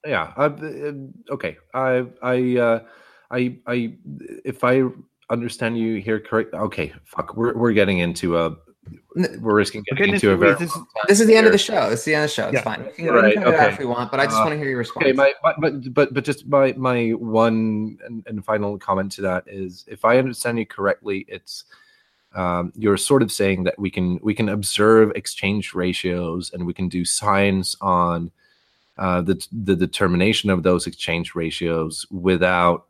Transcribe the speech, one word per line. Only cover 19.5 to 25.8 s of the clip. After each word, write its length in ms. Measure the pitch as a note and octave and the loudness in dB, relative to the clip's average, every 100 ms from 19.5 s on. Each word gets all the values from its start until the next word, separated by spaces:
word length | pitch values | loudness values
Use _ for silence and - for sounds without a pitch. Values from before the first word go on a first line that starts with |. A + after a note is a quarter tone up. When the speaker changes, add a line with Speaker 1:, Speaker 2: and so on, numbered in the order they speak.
| G2 F#2 F2+ - | -12 -12 -12 -20
Speaker 1:
if 160 | G#2 | -2
I 140 | A2 B2 | 2 4
understand 420 | C3 A#2 A#2+ A#2 | 2 -4 -4 -4
you 60 | G#2+ | -6
correctly, 600 | - G2 F#2 G#2 G2 - | -4 -2 -2 -4 -8 -8
it's 380 | F#2+ - - - _ _ _ _ _ _ F#2+ | -18 -16 -20 -20 _ _ _ _ _ _ -6
um, 360 | F2+ F2 F2 - | -2 -2 -4 -2
you're 220 | G#2+ G2 | 0 2
sort 240 | - C#3 | 2 2
of 100 | A2 | 2
saying 320 | - G2 F#2 F2+ | 0 0 0 -2
that 120 | - | -2
we 120 | G2 | -4
can, 300 | - F2+ F2+ | -2 -2 -2
we 100 | G#2+ | -2
can 160 | G2 G#2+ | -2 -2
observe 640 | G#2 G2 - G#2+ A2+ A2 G2+ | -2 -4 2 6 6 6 2
exchange 580 | - - G2 G#2 - | -8 -6 -2 -2 -4
ratios 800 | F#2 | -4